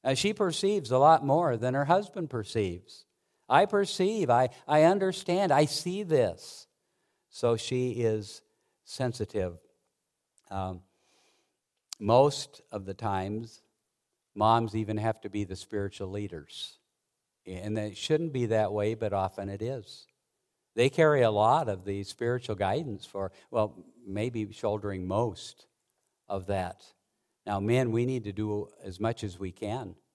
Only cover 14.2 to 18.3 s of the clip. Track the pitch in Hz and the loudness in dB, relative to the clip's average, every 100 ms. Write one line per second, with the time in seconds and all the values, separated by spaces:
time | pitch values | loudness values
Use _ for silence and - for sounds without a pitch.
14.2 | _ 104 107 117 113 110 104 107 110 110 | _ 0 4 4 2 -4 -4 -2 -2 -4
15.2 | 104 104 98 92 - 104 98 - 95 101 | -6 -6 -6 -8 -8 -6 -6 -8 -8 -8
16.2 | 101 85 71 - - _ _ _ _ _ | -8 -12 -14 -14 -16 _ _ _ _ _
17.2 | _ _ - 92 104 110 107 98 - 156 | _ _ -14 -10 -6 -4 -6 -8 -2 0
18.2 | 165 | 0